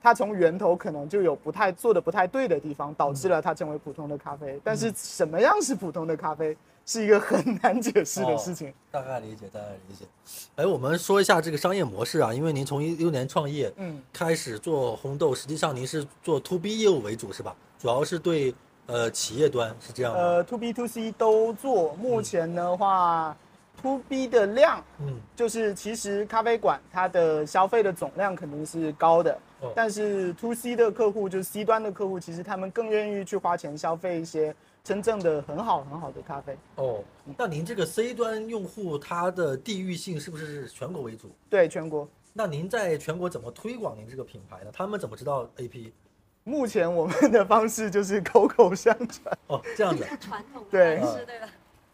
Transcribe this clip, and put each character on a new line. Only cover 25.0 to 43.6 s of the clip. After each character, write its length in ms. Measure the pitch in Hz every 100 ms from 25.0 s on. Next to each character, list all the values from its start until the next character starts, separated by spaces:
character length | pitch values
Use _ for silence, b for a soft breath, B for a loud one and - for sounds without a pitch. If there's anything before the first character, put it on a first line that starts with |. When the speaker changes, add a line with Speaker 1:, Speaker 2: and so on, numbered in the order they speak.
| 143 123 107 -
Speaker 1:
就 120 | 233
是 260 | 214 220 196
其 200 | 208 226
实 300 | 202 202 208
咖 160 | 226
啡 160 | 226 233
馆 240 | 214 139 -
它 160 | 180 185
的 380 | 180 165 156 151
消 220 | 190 190
费 160 | 233
的 100 | 202
总 180 | 180 147 160
量 180 | 202 180
肯 140 | 165
定 160 | 147 156
是 260 | 165 160
高 280 | 151 165 165
的， 140 | 165 - - _
Speaker 2:
哦。 100 | 127 117
Speaker 1:
但 140 | 226
是 440 | 202 214 196 185
to 200 | 170 233
C 220 | 233 240 240
的 160 | 226
客 180 | 196 220
户， 180 | 208 196
就 80 | 190
是 60 |
C 200 | 185 208
端 180 | 208 220
的 100 | 220
客 140 | 185 196
户， 120 | 185
其 140 | 175
实 80 | 170
他 160 | 180 190
们 120 | 190
更 180 | 208 226
愿 240 | 214 208
意 100 | 202
去 140 | 185 196
花 180 | 180 175
钱 220 | 156 151
消 180 | 170 165
费 240 | 185 170
一 60 | 165
些 280 | 160 156 147 b b
真 180 | - 202
正 160 | 208 214
的 220 | 170 151
很 200 | 139 147
好 220 | 226 175 139
很 120 | 151
好 140 | 147
的 100 | 135
咖 200 | 131 139
啡。 160 | 139 139 _ -
Speaker 2:
哦， 260 | 131 107 101 _ -
Speaker 1:
嗯。 80 | 139
Speaker 2:
那 100 | 233
您 160 | 151
这 100 | 170
个 120 | 220 165
C 280 | - 233
端 320 | 226 226 220 220
用 160 | 226 185
户， 320 | - 190 143
他 340 | - 175 180
的 240 | 180 160 131
地 240 | - 196
域 160 | 185 170
性 240 | - 156
是 100 | 147
不 60 | 156
是 320 | 156 147 127
全 240 | - 131
国 120 | 175
为 120 | 120 110
主？ 140 | 98 - _
Speaker 1:
对， 200 | - -
全 200 | 180 160
国。 160 | 151 147 _ _
Speaker 2:
那 120 | - 208
您 220 | 147 180
在 300 | 226 190 151
全 200 | 151 165
国 120 | 180
怎 100 | 123
么 100 | 113
推 260 | -